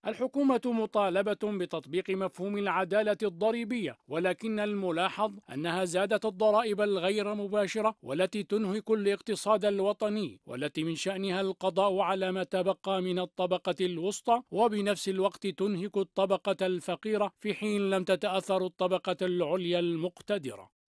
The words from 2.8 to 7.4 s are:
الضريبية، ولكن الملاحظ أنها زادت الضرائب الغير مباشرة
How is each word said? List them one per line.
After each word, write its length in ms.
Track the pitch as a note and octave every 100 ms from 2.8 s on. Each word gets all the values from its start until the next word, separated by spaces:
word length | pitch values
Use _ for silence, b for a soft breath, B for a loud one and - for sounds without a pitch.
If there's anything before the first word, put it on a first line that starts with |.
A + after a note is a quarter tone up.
| F#3 G3+ G#3+ G3
الضريبية، 720 | G#3 E3+ G#3 A#3 A#3 B3 F3 A#2+ _
ولكن 520 | D3+ F#3 F3 A3 G#3+
الملاحظ 800 | G#3 G3+ F#3+ E3 F#3 - G#3+ G3+ -
أنها 320 | C3 E3 F3 F#3
زادت 400 | F3 G3 G#3+ A3
الضرائب 560 | F#3 G#3+ G#3+ A#3 G3+
الغير 520 | G#3 F#3+ F3 G#3 G#3
مباشرة 640 | G#3